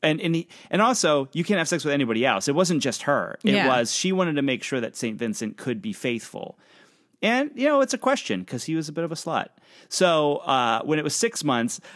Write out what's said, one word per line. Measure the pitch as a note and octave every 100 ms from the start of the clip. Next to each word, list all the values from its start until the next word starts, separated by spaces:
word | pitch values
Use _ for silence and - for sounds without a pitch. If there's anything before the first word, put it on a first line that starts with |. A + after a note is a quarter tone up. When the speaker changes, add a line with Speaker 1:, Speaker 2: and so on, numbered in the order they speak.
Speaker 1:
And, | D#3+ D#3
and | E3+
he, | E3 E3+ - -
and | F3+
also, | A3 B3+ E3+ D3 C3+
"You | -
can't | F3 G3+
have | D#3+
sex | E3+
with | D3+
anybody | C#3+ B2 A2 B2+
else." | G2 A#2+
It | C#3+
wasn't | F3+ D#3+
just | C3 A2
her. | - C3+ F2 -
It | - G3+
Speaker 2:
Yeah. | D3+
Speaker 1:
was, | B2+ A#2
she | - F#3
wanted | F#3 F3 D3
to |
make | C#3 B2+
sure | - C3
that | A2+ -
Saint | A#2 G#2+
Vincent | A#2 G#2 A2 -
could | - A2+
be | G#2+
faithful. | G2 C3 A2+ - - - - _ - _ _ _ _
And, | G3+ B3 D4
you | - C#4
know, | C#4+
it's | C4
a | B3+
question | B3+ C#4 - F#2 F#2
'cause | B2
he | - D#3+
was | D#3+
a |
bit | D#3
of | E3
a | E3
slut. | - C3+ - _ _ - -
So, | - F#3 D#3+ D3 C#3+
uh, | - C3 A#2 A2+
when | B2+ D#3
it |
was | D3+ -
six | A#3 -
months, | D3 A#2+ A#2 - -